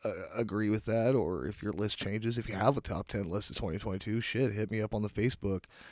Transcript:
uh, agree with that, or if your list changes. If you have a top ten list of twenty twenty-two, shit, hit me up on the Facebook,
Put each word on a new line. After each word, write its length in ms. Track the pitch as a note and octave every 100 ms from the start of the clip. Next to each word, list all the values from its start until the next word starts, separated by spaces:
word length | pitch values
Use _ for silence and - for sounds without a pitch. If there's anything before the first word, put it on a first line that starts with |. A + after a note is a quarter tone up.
uh, 100 | A2 F2+ F#2 A2+
agree 360 | A2+ G2+ G#2+
with 140 | G#2+ -
that, 280 | A2+ A#2
or 320 | C3 E2 F2+ C2+
if 160 | G#2+
your 100 | G#2
list 280 | G2+ G#2+ -
changes. 400 | G2+ A2 A2+ A#2
If 100 | A2
you 60 | G2
have 220 | A2 C#3
a 40 |
top 260 | - E2+ -
ten 220 | G#2+ F#2
list 220 | G2 -
of 60 | -
twenty 200 | A2+ F2+
twenty-two, 440 | G#2+ F#2+ - A2+
shit, 320 | A#2 A#2 C3
hit 180 | G#2 G#2+
me 100 | G#2+
up 140 | G#2+ G#2+
on 80 |
the 40 | G#2
Facebook, 580 | - A2+ - G2+ F#2+ - - -